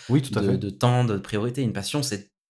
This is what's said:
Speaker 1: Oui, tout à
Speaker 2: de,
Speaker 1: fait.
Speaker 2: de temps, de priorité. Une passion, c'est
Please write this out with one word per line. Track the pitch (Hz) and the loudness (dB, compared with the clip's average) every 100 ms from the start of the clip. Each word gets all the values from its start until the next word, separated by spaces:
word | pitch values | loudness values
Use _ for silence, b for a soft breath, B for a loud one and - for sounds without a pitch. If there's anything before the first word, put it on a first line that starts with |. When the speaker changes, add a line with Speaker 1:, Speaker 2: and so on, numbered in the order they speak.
| B | B
Speaker 1:
Oui, | 127 | 0
tout | 131 107 | 2 0
à | |
Speaker 2:
de, | 101 | 2
Speaker 1:
fait. | 95 | 0
Speaker 2:
de | 101 | -2
temps, | - 123 123 | 0 2 4
de | 120 101 | 2 0
priorité. | - 107 117 127 | -2 -2 -2 -2
Une | 120 | -2
passion, | 98 98 147 | -2 -4 -2
c'est | 135 101 - _ | -2 -4 -8 _